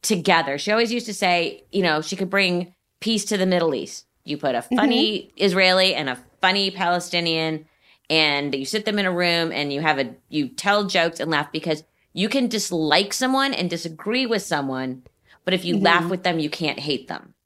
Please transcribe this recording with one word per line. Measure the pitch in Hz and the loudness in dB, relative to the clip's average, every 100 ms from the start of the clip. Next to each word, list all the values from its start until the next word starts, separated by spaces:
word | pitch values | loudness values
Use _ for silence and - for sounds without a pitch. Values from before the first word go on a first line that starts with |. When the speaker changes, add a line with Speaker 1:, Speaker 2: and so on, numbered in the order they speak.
Speaker 1:
together. | - 202 165 170 151 143 | 0 0 4 4 2 -4
She | - | 0
always | 214 233 | 0 2
used | 240 226 | -2 -6
to | |
say, | 202 190 175 170 - _ | -2 0 2 0 -6 _
you | 196 | 0
know, | 180 156 | 2 2
she | 156 185 | -2 -6
could | 190 | -2
bring | 196 190 175 175 _ _ _ | 0 2 0 -4 _ _ _
peace | 220 220 - | -2 -2 0
to | 208 | 0
the | 190 | 2
Middle | 180 165 | 2 2
East. | 131 85 - _ _ | -2 -6 -12 _ _
You | - 147 | -10 -4
put | 143 | -2
a | 120 | -2
funny | - 254 294 226 220 214 - | -2 0 2 2 0 -2 -8
Speaker 2:
Mm-hmm. | - | -2
Speaker 1:
Israeli | 196 180 185 185 190 | 0 4 4 4 4
and | 147 143 | 2 -4
a | 127 - _ | -6 -12 _
funny | 185 196 196 | 0 2 -2
Palestinian, | 185 175 175 175 175 170 160 160 156 156 _ _ _ _ | -2 0 0 -2 -2 0 0 -2 -4 -10 _ _ _ _
and | 160 156 143 143 | 2 4 2 -2
you | 135 | -4
sit | 135 214 214 | -4 -4 -2
them | 208 | 0
in | 190 | 0
a | |
room | 175 175 170 165 | 2 2 2 0
and | 139 143 | -2 -4
you | 139 | 0
have | 160 139 | 2 2
a, | 123 - _ | -2 -6 _
you | 151 131 | -4 -4
tell | - 202 208 | -2 0 2
jokes | 101 175 165 165 | 2 2 2 0
and | 156 | -2
laugh, | 151 151 | -2 -2
because | 160 165 156 - _ _ | -6 -4 -4 -6 _ _
you | 160 208 | -4 0
can | 269 247 | 0 0
dislike | 214 - 175 156 156 196 | -2 -2 -2 2 2 2
someone | - 254 262 277 | -2 0 2 0
and | 262 180 | 0 -2
disagree | 170 165 156 202 247 254 | -4 -8 -10 -4 -2 0
with | 220 | -2
someone, | - 156 139 131 131 127 - _ _ _ | -2 -4 -2 -4 -6 -8 -14 _ _ _
but | - | -2
if | 185 | -2
you | 175 175 | 0 2
Speaker 2:
Mm-hmm. | |
Speaker 1:
laugh | 175 170 170 | 4 4 2
with | 185 | -2
them, | 185 165 | 0 0
you | 147 | -2
can't | - 156 - | -2 -4 -4
hate | 147 127 127 | -4 -4 -4
them. | 85 - _ | -12 -12 _